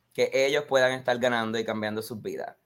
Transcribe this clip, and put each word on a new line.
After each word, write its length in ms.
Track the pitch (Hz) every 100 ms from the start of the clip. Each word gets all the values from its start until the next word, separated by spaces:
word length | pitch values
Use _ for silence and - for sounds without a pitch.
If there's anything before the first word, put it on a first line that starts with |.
| _
Que 180 | - 123
ellos 300 | 131 139 147
puedan 300 | 147 135 127
estar 260 | 127 127 120
ganando 400 | 123 120 110 113
y 60 | 110
cambiando 360 | 110 107 107
sus 200 | 110 110
vidas. 340 | 101 71 - -